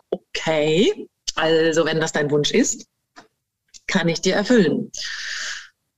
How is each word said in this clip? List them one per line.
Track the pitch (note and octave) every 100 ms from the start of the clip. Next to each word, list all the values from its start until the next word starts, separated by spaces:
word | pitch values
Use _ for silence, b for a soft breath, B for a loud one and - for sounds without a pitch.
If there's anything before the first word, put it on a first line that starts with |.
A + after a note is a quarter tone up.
| -
„Okay, | - _ - - D#3 D3+ D#3+ D4+ G#3+ - _ -
also | - D#3+ D#3+ E3 D#3
wenn | D#3 D#3+
das | D#3+
dein | E3 D3
Wunsch | D3 C#3+
ist, | G#3+ C#4+ - - _ _ - - _ _ _ _ - -
kann | F3+ E3
ich | D#3
dir | F#3+
erfüllen.“ | F#3 G3+ B3 D#3 - - B B B B B B B B _ _